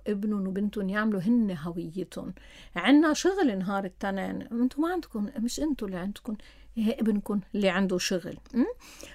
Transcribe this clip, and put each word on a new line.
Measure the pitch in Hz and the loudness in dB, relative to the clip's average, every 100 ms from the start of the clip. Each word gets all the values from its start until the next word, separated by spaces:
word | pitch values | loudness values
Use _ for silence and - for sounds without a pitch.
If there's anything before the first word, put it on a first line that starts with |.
| - | -4
ابنهم | 208 214 208 190 | -2 -2 -2 -2
وبنتهم | 190 208 214 190 | -2 -2 -2 -2
يعملوا | 208 220 196 | 0 0 0
هن | 180 240 208 170 | 2 2 2 -2
هويتهم. | 175 170 165 180 170 - - - - - - 175 | -6 -6 -8 -8 -8 -8 -12 -12 -18 -20 -10 0
عنا | 196 294 320 | 6 8 8
شغل | 294 349 392 294 190 | 4 2 4 2 2
نهار | 185 196 196 | 0 -2 -4
التنين، | - 196 190 190 190 | -4 -4 -2 -4 -6
انتوا | - 233 254 277 | -6 0 0 2
ما | 330 | 0
عندكم، | 359 - 220 208 - | -2 -4 -4 -4 -2
مش | 233 - | -4 0
انتوا | 302 269 196 | -2 -2 -4
اللي | 180 | -4
عندكم، | 196 - - 214 - - - 233 | -6 -6 -8 -10 -12 -20 -10 -2
هي | 214 | 0
ابنكم | - 220 208 - 208 - 202 | 2 0 0 0 -4 -4 0
اللي | 190 | 2
عنده | 180 190 180 | 2 2 0
شغل. | - 185 165 151 - | 0 -2 -4 -12 -4
م? | 226 359 494 - - - | 0 0 -2 -16 -20 -18